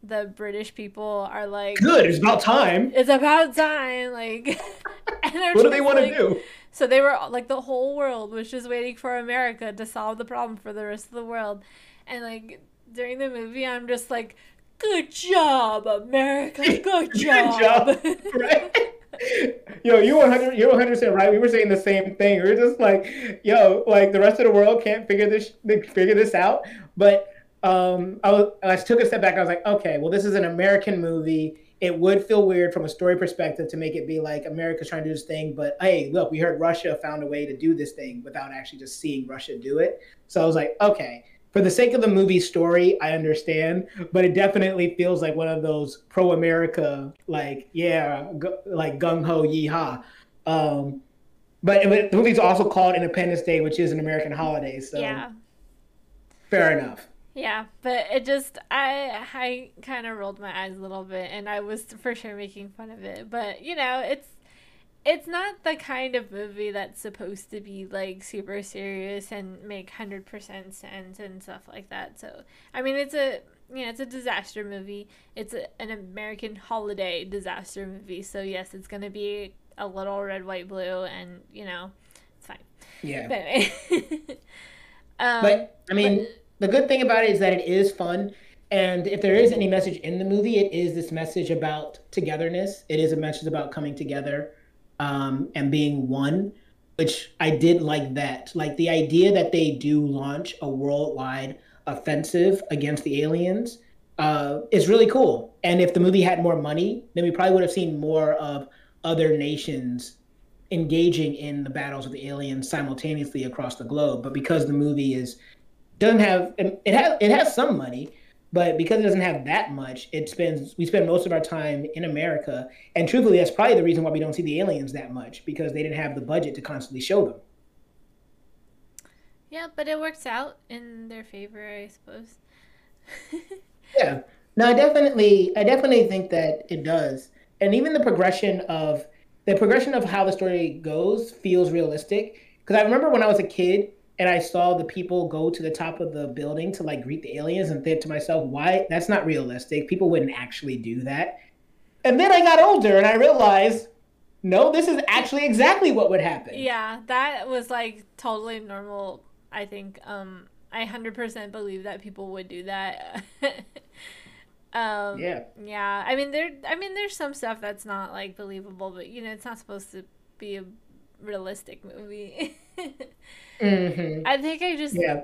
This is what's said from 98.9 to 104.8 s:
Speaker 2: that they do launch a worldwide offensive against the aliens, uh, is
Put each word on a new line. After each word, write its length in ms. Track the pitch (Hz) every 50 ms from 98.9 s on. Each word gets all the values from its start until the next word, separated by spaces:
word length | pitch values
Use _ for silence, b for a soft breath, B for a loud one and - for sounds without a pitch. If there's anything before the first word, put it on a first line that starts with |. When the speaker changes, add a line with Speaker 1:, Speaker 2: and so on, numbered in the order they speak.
| - 160 160 135 151 170 190 202 202
Speaker 2:
that 180 | 185 156 -
they 200 | - 170 160 151
do 340 | 139 123 - 147 151 151 147
launch 500 | 143 139 139 135 139 143 147 139 - - -
a 80 | - 139
worldwide 920 | 135 131 139 143 143 147 151 151 - - 131 131 131 135 135 135 131 b b b b b b -
offensive 720 | 139 - - - 151 147 160 - - 175 175 190 190 196 - -
against 320 | 160 143 143 143 151 143 -
the 180 | 151 139 139 147
aliens, 560 | 156 160 175 175 180 190 220 240 240 - - b b b b _ _ _ -
uh, 420 | 151 151 151 147 143 143 143 151 - -
is 160 | - 185